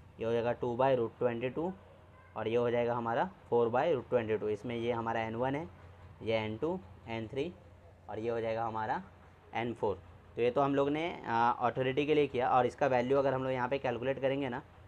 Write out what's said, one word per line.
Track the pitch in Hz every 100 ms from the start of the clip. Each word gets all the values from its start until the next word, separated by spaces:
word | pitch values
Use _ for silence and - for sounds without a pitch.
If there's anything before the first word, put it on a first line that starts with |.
| - -
ये | 113
हो |
जाएगा | 117 117
टू | 120 127 120
by | 135 127
root | 113 -
ट्वेंटी | 123 117 127
टू, | 151 175 190 - - - - - 113
और | 107
ये | 117
हो | 120
जाएगा | 120 120
हमारा | 120 117 123 190 - -
फ़ोर | 120 120
by | 123 165
root | 131 113
ट्वेंटी | 123 110 107
टू। | 107
इसमें | 104 123 117
ये | 117
हमारा | 117 117 113
एन | 113 113
वन | 131
है, | 143 175 - - - - -
ये | 110 110
एन | 107 110
टू, | 151 185 - - -
एन | 113 110
थ्री | 127 165 - - - - - -
और | 107
ये | 117
हो | 117
जाएगा | 113 113
हमारा | 117 110 110 170 190 - - - -
एन | 110 120
फ़ोर। | 113 107 92 - - - -
तो |
ये | 120
तो | 131
हम | 139
लोग | 139 139
ने, | 151 170 151
आ, | 135 117 120
authority | - 120 131 131 135 147
के |
लिए | 151 143
किया। | 120 127
और | 127 123
इसका | - 143
value | 123 123 139
अगर | 135
हम | 131
लोग | 131
यहाँ | 131 123
पे | 139
calculate | 127 117 131 131
करेंगे | 131 139 135
ना, | 123 - -